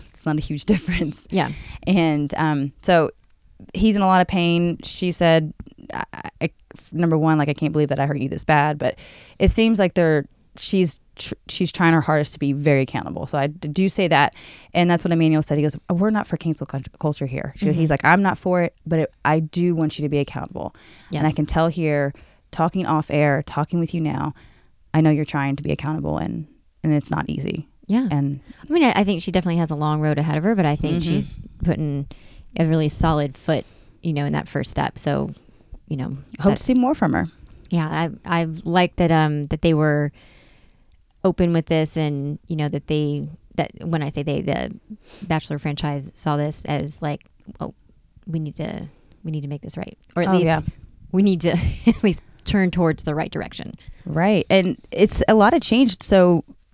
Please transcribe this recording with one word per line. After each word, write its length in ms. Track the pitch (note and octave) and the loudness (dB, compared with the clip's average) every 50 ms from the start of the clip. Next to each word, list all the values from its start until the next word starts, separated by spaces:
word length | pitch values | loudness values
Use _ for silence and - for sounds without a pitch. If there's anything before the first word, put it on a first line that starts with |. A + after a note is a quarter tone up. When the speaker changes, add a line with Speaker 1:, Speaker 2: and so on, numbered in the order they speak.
| - - - | -20 -20 -20
Speaker 1:
it's 100 | - - | -8 -4
not 100 | E3 D3+ | -2 -2
a 40 | D3+ | -2
huge 240 | D3 - D3+ C#3+ - | -2 -4 -6 -4 0
difference." 640 | - G#3+ F3 - - F3 F3 E3+ D3+ - - - - | 0 0 0 0 -2 -2 -2 -2 -4 -6 -8 -10 -4
Speaker 2:
Yeah. 200 | - F#3+ D#3+ - D3+ - - - - - - | -2 -2 -2 -2 -4 -10 -14 -16 -16 -8 -2
Speaker 1:
And, 480 | - F#3+ G3 E3 D#3+ D3+ D3 D3 C#3+ - | 0 2 4 4 2 2 0 0 -2 -2
um, 360 | - D#3 D#3 D3+ C#3+ C#3 C#3+ - - - | 0 0 0 0 0 -2 -4 -6 -4 0
so 280 | - F3+ E3+ D#3 - - _ _ _ _ _ _ - _ - - - - | 2 4 4 4 2 -2 _ _ _ _ _ _ -20 _ -20 -20 -12 -4
he's 220 | - G#3 A3 G#3 | 0 2 2 4
in 60 | G3+ G3 | 4 4
a 40 | |
lot 140 | F#3 F#3 F#3 | 4 4 4
of 80 | F3+ - | 4 4
pain. 500 | - F#3+ E3+ E3+ E3+ E3+ F3 F3 E3 - - | 2 0 2 2 2 2 2 0 -2 -4 -8
She 260 | - - - - F3+ | -12 -8 -4 -4 -4
said, 420 | E3 - F3 E3+ D#3+ D#3+ D#3 D3+ - - - - - - - - - | 0 2 4 4 4 4 2 0 -6 -12 -18 -20 -20 -20 -18 -12 -10
I, 120 | - - - - - - - - _ | -10 -10 -10 -12 -14 -14 -16 -8 _
I, 100 | - E3 - _ _ - - - - - - | -6 -6 -6 _ _ -20 -20 -20 -16 -8 -2
number 260 | - F3 E3+ D#3+ D#3 | 0 2 2 2 4
one, 200 | D3+ D#3+ D#3 D#3 | 4 4 4 4
like, 100 | D3 D3 | 2 0
"I 60 | C#3+ | 0
can't 180 | - D#3 D3 D#3 | -2 -2 -2 0
believe 160 | D3+ D3+ C#3+ | 0 0 0
that 100 | C#3+ C3+ | 0 0
I 80 | C3+ | 0
hurt 140 | C#3+ D3 C#3+ | -2 -2 -2
you 80 | B2+ C3+ | -4 -4
this 160 | - - - | -6 -4 0
bad," 340 | - D#3 D3 C#3+ D3+ D3+ D3 | 2 2 2 2 2 0 -2
but 180 | B2+ B2 - - - - - - - - - - | -2 -4 -4 -6 -10 -20 -20 -20 -20 -20 -4 0
it 100 | F#3+ F#3+ | 2 2
seems 300 | - - A3+ A3+ A3+ G3+ | 4 4 4 4 4 4
like 140 | G3 F3 - | 2 2 2
they're, 320 | F#3 E3+ D#3+ D#3 D3 C#3 - _ _ _ _ - | 2 2 4 4 2 0 -2 _ _ _ _ -18
she's 440 | - - - - F#3+ F3+ D#3+ - - _ _ _ | -14 -6 -2 0 2 2 2 0 -4 _ _ _
tr-, 180 | - - - - - _ - | -14 -12 -12 -12 -12 _ -10
she's 240 | - - F#3 E3 - | -4 -4 -2 -2 0
trying 200 | - F3+ E3 E3 | 2 4 4 4
her 80 | E3 | 4
hardest 340 | D3 - D#3 D3+ D3+ - - | 4 2 2 2 0 -2 -4
to 40 | - | -4
be 140 | D3 C#3 C#3 | -2 -2 -2
very 300 | C#3+ D3 D3+ C#3+ C3+ C3 | 0 2 2 4 4 2
accountable. 440 | C3 - - - - E2 - - | 0 -4 -6 -6 -6 -8 -8 -8
So 100 | B2 - | -6 -2
I 120 | D3 C#3 D3 | -2 -2 -2
d-, 180 | D3 E3 - D3+ | -4 -6 -8 -6
do 200 | D3 - F#3+ G3 | -2 0 0 0
say 180 | - - F#3+ E3+ | 0 0 0 2
that. 280 | D#3 C#3 C#3+ - - - - - - - - - - | 4 4 4 2 0 -6 -18 -20 -20 -20 -20 -6 -2
And 140 | F3 F3 F3 | 0 2 2
that's 160 | F3 E3+ - | 2 2 0
what 60 | F3+ | 0
Emmanuel 320 | E3+ E3 D#3+ D#3+ D#3 D#3 D3+ | 2 2 4 4 4 2 2
said. 160 | - D3+ D3 | 0 0 0
He 40 | D3 | 0
goes, 140 | D3+ C#3+ - - - | 0 -2 -4 -6 -4
"We're 200 | F3 E3+ F#3+ G#3+ | -2 0 0 0
not 180 | A3 G#3 - - | 0 -2 -2 -4
for 80 | - | -6
cancel 300 | - - E3 D#3 - C#3 - | -4 -4 -4 -4 -4 -6 -8
cult-, 180 | - C#3 C3 - - - | -8 -10 -10 -12 -10 -6
culture 260 | - D3+ D3 - D3 | -4 -4 -2 -4 -6
here." 260 | C3 B2+ C#3 - C#3 - | -6 -6 -6 -8 -8 -8
She, 100 | - - | -4 -2
Speaker 2:
Mm-hmm. 80 | G3 F3 E3 | 0 2 2
Speaker 1:
he's 100 | D#3+ D#3 | 2 2
like, 140 | D3+ - - | 0 2 4
"I'm 180 | D3+ E3+ F#3+ G3 | 4 4 4 4
not 160 | F#3+ F3+ - | 2 0 -2
for 240 | - F#3+ F3+ F3+ F3 | -2 0 0 0 0
it, 140 | E3 - _ _ | -2 -4 _ _
but 140 | D#3+ E3 D#3+ | -2 0 0
it, 120 | D#3 - - _ - | 0 -2 -4 _ 0
I 160 | - D3+ D#3+ | 0 2 2
do 340 | D#3+ D3+ - F3 F3 F3+ F3 | 0 -2 -2 0 0 2 2
want 240 | D#3+ D#3+ D3+ - - | 2 0 -2 -2 -4
you 60 | D3 | -4
to 40 | C#3+ | -2
be 100 | D3+ C#3+ | 0 0
accountable." 540 | C#3+ - - C#3 - - - - - - - - - - - - - - - | -2 -2 -4 -8 -10 -10 -10 -10 -10 -10 -12 -16 -20 -20 -20 -20 -14 -10 -4
And 140 | D3+ D3+ | -2 0
I 40 | D#3 | 0
Speaker 2:
Yes. 40 | D3+ | 0
Speaker 1:
can 100 | - D3+ | 0 -2
tell 200 | - - E3 D#3+ E3 | 0 2 2 2 2
here, 440 | D#3+ E3+ E3 D#3 D3 C#3+ C#3+ C#3 C#3 - - - _ _ _ _ | 0 0 0 0 2 0 0 -2 -4 -8 -14 -20 _ _ _ _
talking 360 | - - E3 E3 - F#3+ F3+ | -4 -2 -2 0 0 -2 -2
off 240 | - D#3 D#3 D3 - | 0 0 0 0 0
air, 320 | - D3 D3+ D3 C#3 C#3+ D3 | 0 2 2 2 2 0 -2
talking 320 | - - - D3+ - - E3+ | -4 -4 -6 -4 -2 -2 -2
with 120 | E3 D#3 - | -2 -2 -2
you 60 | E3+ | -4
now, 340 | D#3 D3+ D3 C3+ D3 D3+ - - - - - _ _ _ _ _ _ _ - | -4 -4 -4 -4 -4 -6 -6 -10 -16 -20 -20 _ _ _ _ _ _ _ 2
I 60 | D#3+ D#3+ | 2 4
know 80 | D#3+ | 4
you're 140 | D3+ D3 D3+ | 4 2 0
trying 300 | - - D3 C#3 C#3 C#3 | -2 -2 -2 -2 -2 -2
to 60 | C#3+ D3 | -4 -2
be 80 | D3+ D3+ | -2 -4
accountable, 440 | - - D3+ D#3 D#3+ C#3+ D3+ - - | -2 -4 -4 -4 -4 -4 -4 -4 -2
and, 280 | - - - - D#3 - _ _ _ _ _ _ - | -4 -4 -6 -8 -10 -12 _ _ _ _ _ _ 0
and 100 | D#3 D3+ | 2 2
it's 160 | D3 - - | 2 0 -2
not 180 | - D#3 - - | -4 -4 -4 -4
easy. 380 | D#3 - C3+ - - D#3+ D3+ - _ _ _ | -6 -6 -6 -6 -6 -8 -10 -12 _ _ _
Speaker 2:
Yeah. 220 | - G3 A#3+ C4 G#3 | -2 0 0 0 0
Speaker 1:
And 300 | D3 C#3+ C#3 C#3 C#3 C#3 - - - - - - | 0 0 0 -2 -4 -6 -10 -16 -20 -18 -6 -2
Speaker 2:
I 40 | D4 | 2
mean, 120 | F4 D#4 | 4 4
I, 80 | B3+ - - | 4 4 4
I 40 | G3+ | 2
think 180 | G3 G3+ E3 F3 | 2 0 -2 -2
she 80 | - | -2
definitely 280 | E3+ F#3 E3+ F3 E3+ E3+ | 0 0 0 2 0 0
has 120 | E3+ D3+ | 0 0
a 40 | E3 | -2
long 260 | C#3+ D3+ D3+ D3+ D3+ | 0 0 0 0 2
road 160 | D3+ D3+ D3+ C#3 | 2 0 0 0
ahead 180 | D3+ D#3 D3 D#3 | 0 0 0 0
of 60 | D#3 | 0
her, 100 | G#3 A#3 | 0 2
but 100 | G3+ F3 | 2 2
I 100 | D3+ D3 | 2 0
think 260 | D3 - - E3 F3 D#3+ | 0 -2 -2 -2 0 0
Speaker 1:
Mm-hmm. 80 | E3+ | 0
Speaker 2:
she's 220 | D#3+ C#3+ C3+ - - - - - - - - | 0 0 -2 -4 -8 -14 -16 -18 -12 -4 -2
putting 420 | F3 - - D#3 D3 C#3+ C#3+ C#3 - - - - - - - - - - - | -2 0 0 -2 -4 -4 -4 -6 -8 -12 -18 -20 -20 -20 -20 -20 -8 -4 -2
a 60 | E3 | 0
really 220 | D#3+ D#3+ D#3+ D3+ D3+ | 2 2 2 2 0
solid 480 | - - - E3 D#3+ D3+ C#3+ C#3+ C3 | 0 0 0 2 2 2 0 -2 -6
foot, 280 | - - - D#3 C3 - - - - - - - _ - | -6 -4 -2 -2 -2 -2 -6 -14 -20 -20 -20 -18 _ -6
you 100 | E3+ D#3 | -4 -2
know, 100 | C#3+ C#3+ | -2 -2
in 80 | C#3+ D3 | -2 -2
that 160 | D3 - - | -4 -4 -4
first 220 | - - - - | -6 -6 -6 -4
step. 280 | - - D3+ - - - | -4 -4 -4 -4 -6 -6
So, 340 | - D3 C#3+ C#3 C#3 D3 C#3+ - _ - - - _ _ - - - - | -4 -2 -2 -2 -2 -4 -8 -12 _ -20 -20 -20 _ _ -20 -18 -12 -8
you 80 | D#3 C3+ | -8 -6
know, 180 | B2+ - C3+ C#3 - - - - | -6 -8 -10 -12 -14 -16 -8 0
Speaker 1:
Hope 160 | D3 G3 D3 | 2 2 2
to 60 | - - | 2 2
see 100 | - B3+ | 2 2
Speaker 2:
that's 80 | B3+ | 2
Speaker 1:
more 140 | B3 B3+ D4+ | 2 2 2
from 180 | - - D#3+ - | 2 2 2 2
her. 160 | - - E3 - - - - - - - - | 0 0 -2 -6 -12 -20 -20 -20 -20 -8 -4
Speaker 2:
Yeah, 160 | - E3+ D#3 D#3 D#3 D#3 E3 D#3+ - - - | -2 -2 -2 -2 -2 -2 -4 -4 -6 -8 -8
I, 160 | - F3 E3+ E3 | -4 -2 -2 -2
I 20 | D#3+ D#3+ D#3+ - | -2 -6 -6 -4
like 320 | E3 E3+ F#3 F3+ F3 - | 0 2 2 2 2 2
that, 140 | - F3+ E3 | 2 2 4
um, 340 | E3 D#3+ D#3 D3+ D3+ D3 D3 | 4 4 4 2 0 -2 -4
that 160 | C#3+ - D3+ - | -4 -4 -2 0
they 120 | E3+ D#3+ | 2 2
were 360 | D3+ D#3 D3+ D3 D3 D3 D3 - - - - - - _ _ _ _ _ _ _ _ _ _ _ _ _ _ _ _ - | 2 2 2 2 2 0 -2 -4 -8 -16 -20 -20 -20 _ _ _ _ _ _ _ _ _ _ _ _ _ _ _ _ 0
open 280 | F#3+ F3+ - F#3 E3+ E3+ | 0 2 2 2 2 2
with 140 | E3 D#3 | 0 0
this, 300 | - E3 D#3+ D#3 D#3 - | 0 0 0 0 0 -2
and, 420 | D#3+ D#3+ D3+ D3 C#3 C#3 C#3+ D3+ D#3 - | -2 -2 -2 -2 -4 -6 -6 -8 -8 -10
you 100 | - E3+ | -8 -4
know, 120 | D#3 D3+ D3 | -4 -2 -2
that 180 | D#3 D3 - | -4 -6 -6
they, 420 | - D#3 D3+ D3+ D3 D3 C#3+ C#3+ D3+ D#3 - _ - - | -4 -2 -2 -2 -2 -2 -4 -6 -8 -12 -16 _ -10 -6
that 140 | - D#3+ - - - - | -6 -6 -6 -8 -10 -6
when 200 | E3+ E3 D#3+ D3 | -4 -4 -2 -2
I 60 | C#3+ | -4
say 140 | - D3 C#3+ | -4 -4 -4
they, 180 | D#3 C#3+ C#3+ - | -4 -4 -4 -2
the 320 | D3 C#3+ B2 - - - - - - G#3+ - _ - - - - | -2 -2 -2 -4 -6 -8 -12 -18 -20 -20 -20 _ -20 -20 -12 -6
Bachelor 320 | F3+ E3 D#3 - - D#3 C#3+ | -4 -4 -4 -4 -4 -8 -6
franchise 520 | - D#3 D3 C#3+ - D3 C#3+ C#3+ C#3 - - | -6 -6 -4 -4 -4 -4 -4 -6 -8 -10 -12
saw 220 | - - D#3+ D3 | -8 -4 -2 -2
this 280 | D3 D3 D3 D3 - - | 0 -2 -4 -6 -6 -6
as, 380 | - D3 D3 - D3+ D#3 - - | -6 -4 -4 -4 -6 -8 -6 -6
like, 240 | D3 D3 - _ _ _ _ _ - - - | -6 -6 -8 _ _ _ _ _ -20 -14 -12
"Oh, 140 | - - - _ _ _ _ _ _ _ _ - - | -12 -12 -12 _ _ _ _ _ _ _ _ -20 -12
we 120 | - D#3+ E3 | -8 -6 -6
need 180 | D#3 D3 - | -6 -6 -8
to, 320 | - D#3 - - - - D3 - _ _ _ - _ - | -8 -8 -8 -8 -8 -12 -14 -16 _ _ _ -20 _ -10
we 60 | E3+ | -8
need 120 | D#3 D3+ C#3+ | -8 -6 -6
to 60 | C#3 | -8
make 140 | D3 C#3+ - | -10 -10 -10
this 140 | - - | -12 -12
right, 220 | - - - - - _ _ _ | -10 -12 -12 -14 -18 _ _ _
or 60 | E3+ F3 | -2 0
at 60 | G3 | 2
Speaker 1:
Oh, 40 | F#3+ | 2
Speaker 2:
least 120 | F3+ E3+ | 4 4
Speaker 1:
yeah. 160 | E3 D#3+ D#3 D#3 - - - - - - - - - - | 4 2 2 0 -4 -8 -10 -12 -20 -20 -20 -12 -4 0
Speaker 2:
we 100 | F#3 G3+ | 2 4
need 180 | G3+ F#3+ E3+ D3+ | 4 2 2 2
to 80 | E3+ - E3+ - - - | 2 2 2 0 -2 -4
<laughs> 140 | - - | 0 2
at 160 | - A3 - - | 2 2 4 2
least 200 | G#3 E3+ - - - - - - | 0 0 -2 -6 -14 -20 -10 -4
turn 260 | - - G3+ F#3+ F3+ | 0 0 2 2 2
towards 320 | - F3+ F3 D#3+ D#3+ - - | 2 2 2 0 0 -2 -4
the 100 | - D3+ | -4 -4
right 160 | D3+ D#3+ - | -4 -4 -4
direction." 440 | - A3 - - - - - - - - - - - - - | -6 -8 -8 -8 -10 -12 -12 -12 -14 -16 -18 -20 -20 -16 -10
Speaker 1:
Right. 420 | - D3+ D#3 E3+ G3+ G#3+ F3+ - - | -6 -2 0 2 4 2 2 2 4
And 300 | - F#3+ F#3 - B2+ - - - | 4 4 4 2 -2 -6 -8 -8
it's 320 | - - G3+ G#3+ - - - - | 0 4 4 4 4 4 4 4
a 60 | A3 | 6
lot 200 | A3 G3+ G#3+ D4+ | 6 6 6 4
of 60 | E4 - | 2 2
change. 380 | - A3 A#3+ C4+ A#3 F#3 - - | 2 2 4 4 4 2 -2 0
So 420 | - G3+ F#3+ F3+ F3+ F3 E3 - - - _ _ _ | 4 6 6 8 6 6 4 0 -4 -12 _ _ _